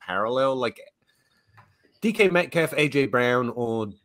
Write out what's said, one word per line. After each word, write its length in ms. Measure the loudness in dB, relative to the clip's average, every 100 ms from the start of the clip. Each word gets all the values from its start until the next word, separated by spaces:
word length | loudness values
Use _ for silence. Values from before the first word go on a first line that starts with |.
parallel. 560 | -8 -4 -2 -2 -2 -2
Like, 240 | -6 -8 -20 _ _ _ _ _ _ _ _ _ _ _
D 120 | -2
K 160 | 2 4
Metcalf, 460 | 2 0 0 0 0
A 120 | 2
J 180 | 2 2
Brown, 440 | 2 2 2 0
or 380 | -4 -4 -4 -6 -10